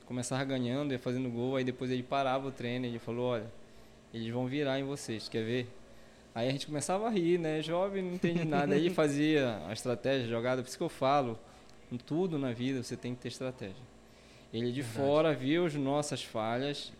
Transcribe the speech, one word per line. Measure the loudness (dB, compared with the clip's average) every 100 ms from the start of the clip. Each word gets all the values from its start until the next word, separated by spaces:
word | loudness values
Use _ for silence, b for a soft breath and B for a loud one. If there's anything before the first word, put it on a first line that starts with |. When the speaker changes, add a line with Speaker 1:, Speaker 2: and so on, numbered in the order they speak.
| -6
Speaker 1:
começava | -4 -2 -2 0
ganhando, | 0 0 0 0
ia | -2
fazendo | -2 -2 -2
gol, | 0 0 2
aí |
depois | 0 -2 -2
ele | -2
parava | 0 0 2 0 -2
o |
treino, | -4 -4 -2 -2
ele | -4
falou, | -4 0 0
"Olha, | 0 -2 -12 B B B B -12
eles | -6 -4
vão | -2 -2
virar | 0 0 0
em |
vocês, | -2 -4 -4 -6 -4
quer | -2
ver?" | 0 0 -2 -10 -18 B B B -10 -2
Aí | 0
a |
gente | 0 -2
começava | -4 0 0 2
a |
rir, | 2 4 4
né? | 2 0
Jovem | 0 0 0 0
não | -4
entende | 0 2 2 2
nada. | 2 4
Aí | 4 4
Speaker 2:
<laughs> |
Speaker 1:
fazia | 4 4 4 4 4 4 0 -4
a |
estratégia, | -4 -2 0 2 0 0
a |
jogada, | 0 0 0
por | -2
isso | -4
que |
eu | -4
falo, | 2 4 4 2 -2 B B B -20 -10
em | -8
tudo | -2 0 0 0
na | -2
vida | -2 -2 -2
você | -4 -6
tem | -6
que | -6
ter | -8
estratégia. | -6 -6 -6 -10 -10 -16 -20 B B B B B
Ele | -2 0
de | -2
Speaker 2:
Verdade. | -4 0 4
Speaker 1:
fora | 6 4
viu | 2 2 2 2
as | 0
nossas | 0 0 0 -4
falhas, | -4 -2 0 0 -2 -4 -8